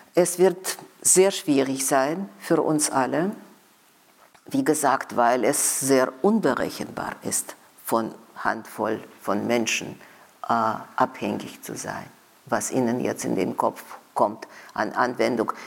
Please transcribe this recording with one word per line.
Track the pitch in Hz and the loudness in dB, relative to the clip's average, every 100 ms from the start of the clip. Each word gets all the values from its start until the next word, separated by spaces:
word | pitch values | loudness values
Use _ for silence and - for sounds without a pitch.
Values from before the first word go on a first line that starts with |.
| - | -2
Es | - 175 - | 2 2 4
wird | 185 180 - - - _ | 4 2 -4 -10 -12 _
sehr | - - 190 | 2 6 4
schwierig | 196 - 139 135 135 - | 2 0 2 2 0 0
sein | 139 135 170 196 - | 2 2 0 -6 -8
für | - 160 | 0 2
uns | - 151 - | 2 2 2
alle, | 135 127 139 185 226 - - _ _ _ _ _ _ _ _ - | 0 0 0 -2 -4 -12 -20 _ _ _ _ _ _ _ _ -4
wie | 135 | 0
gesagt, | 135 151 143 131 - 107 | 2 2 2 0 0 2
weil | 120 127 | 4 4
es | 110 147 - - | 2 2 0 0
sehr | 135 135 127 - | 4 4 4 2
unberechenbar | 196 220 160 120 82 - - - 85 - | 2 4 2 0 -2 -4 -8 -8 -8 -8
ist, | - - - - - - | -4 -4 -6 -12 -20 -16
von | - 117 110 - - - | -2 0 0 -8 -18 -6
Handvoll | - 110 107 - 107 107 - - | -4 -4 -6 -4 -2 -2 -6 -8
von | - 98 107 | -4 -2 0
Menschen, | 120 110 - - - - - - _ - | 0 0 -4 -6 -12 -20 -20 -20 _ -2
äh, | 117 110 110 - - | 0 0 -2 -6 -2
abhängig | 127 - 104 107 101 - | -2 -2 -6 -6 -8 -14
zu | - - | -12 -10
sein, | - 104 - - _ _ - | -10 -10 -14 -20 _ _ -6
was | 113 107 | -4 -2
ihnen | 123 120 123 | 0 0 0
jetzt | 117 - | -2 -4
in | 123 | -4
den | 113 - 117 | -2 -2 -2
Kopf | 113 - - - - | -2 -4 -10 -20 -8
kommt | - 110 113 - - - | -2 -2 -2 -14 -18 -10
an | - 107 | -6 -4
Anwendung. | - 123 123 117 120 101 - | 0 -2 0 0 0 -2 -4